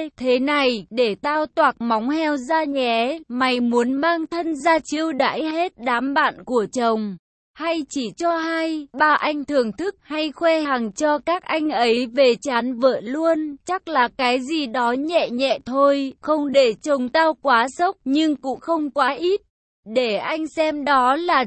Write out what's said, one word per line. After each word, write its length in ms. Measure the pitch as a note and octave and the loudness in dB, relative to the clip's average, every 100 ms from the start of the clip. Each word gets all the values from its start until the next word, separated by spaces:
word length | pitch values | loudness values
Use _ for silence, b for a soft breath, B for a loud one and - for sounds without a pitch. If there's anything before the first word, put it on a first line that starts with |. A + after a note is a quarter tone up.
| D#4 - | -2 -4
thế 220 | B3+ B3+ | 0 0
này, 460 | C4+ D4 C4+ A#3 F3+ | 2 2 0 0 -4
để 260 | A3 A#3+ F#3+ | 0 0 0
tao 300 | D4 D4+ D#4 | -2 -2 -2
toạc 360 | - D4 - | 2 2 2
móng 280 | A#3 A3+ A#3 | 0 0 0
heo 280 | D#4 D#4+ D4 | 0 0 -2
ra 260 | B3 D#4+ | 0 -2
nhé. 560 | D#4 C#4 B3 A3+ A#3 E4 D#4+ | 0 -2 0 0 0 -4 -8
Mày 320 | A#3+ B3+ B3 | -2 0 2
muốn 340 | A#3+ A#3+ A#3+ | 2 2 2
mang 340 | C4+ D#4+ E4+ D#4+ | 0 0 0 -2
thân 280 | E4+ E4 D4+ | -4 -4 -2
ra 240 | D4+ D#4+ | 2 2
chiêu 320 | - D4 D#4+ | 0 -4 -2
đãi 320 | C4+ B3 D#3 | 0 0 0
hết 300 | D#4 D#4+ F4+ - | -4 -2 -4 -4
đám 360 | A#3+ A#3+ C4 | -4 -2 0
bạn 220 | C#4+ C#4 - - | 0 0 -2 -2
của 200 | B3 G3+ | -2 0
chồng? 440 | C4 A#3 A3 G#3+ F3+ _ _ _ | 0 0 0 -2 -8 _ _ _
Hay 300 | - D#4+ E4 C#4+ | -8 -4 -4 -4
chỉ 220 | C#4+ A#3 - | -6 -6 -4
cho 200 | E4+ E4 | -2 -2
hai, 500 | D#4+ E4 D#4+ D#4 C#4+ | -2 -2 -4 -4 -8
ba 240 | B3+ D4+ D4 | 0 2 4
anh 260 | D4 D4 C#4 | 0 -4 -2
thưởng 260 | C#4+ A3+ G3 | 0 0 -2
thức 180 | F4 - | -8 -8
hay 300 | - D#4 D#4 | -8 -4 -4
khoe 300 | C4+ E4+ D#4+ | 0 2 2
hàng 300 | D4 C4 A3+ | 2 -2 -2
cho 260 | - D4+ D4 | -2 0 0
các 260 | - F4 | 0 -4
anh 260 | - D#4+ D4+ | -2 -2 0
ấy 380 | G3 A#3+ A3+ B3+ | 2 2 2 0
về 220 | A#3+ C4 A#3 | 4 4 4
chán 380 | C#4+ A#3+ A#3+ B3 | 0 -2 -2 0
vợ 220 | C4 A#3 | 2 2
luôn?" 520 | G#3+ C#4 E4 D#4+ D#4 C#4 - | -2 -2 0 0 -2 -8 -6
Chắc 220 | F#4 F4 | -6 -2
là 220 | D4 A#3+ - | 0 0 0
cái 220 | B3+ B3+ B3+ | 0 0 -2
gì 160 | D#4+ C#4 | -4 -2
đó 260 | B3+ A#3+ | -2 -2
nhẹ 380 | B3+ D4+ E4 C#4+ | -2 0 0 0
nhẹ 300 | A#3+ C4+ A3+ - | 0 -2 -2 -2
thôi, 480 | C4 C#4 C#4 C4+ - | 2 4 4 -2 -6
không 300 | - D#4 D4 | -2 -2 2
để 220 | C4 B3+ G#3+ | 4 4 2
chồng 260 | D4+ C#4 B3 | -2 -2 0
tao 240 | D#4+ D#4+ - | 2 2 2
quá 260 | - A#3 B3 - | 2 2 2 0
sốc, 180 | F4 - - | -2 -2 -2
nhưng 300 | C#4 D#4+ C#4+ | 0 2 0
cũng 240 | C4+ A4 | -4 -8
không 300 | - E4 D4+ | -2 -2 -2
quá 220 | C4+ C4 | 0 0
ít. 280 | C#4 F4 G4+ - _ _ _ - | 0 -2 -2 -4 _ _ _ -4
"Để 300 | A3+ B3 G3 | -2 0 -2
anh 320 | A#2+ D4+ D#4 - | -2 -4 -4 -2
xem, 300 | D#4 D4 C#4+ | -2 -2 2
đó 300 | C4+ B3 C#4 | 4 4 2
là 300 | F4 D#4 | 2 0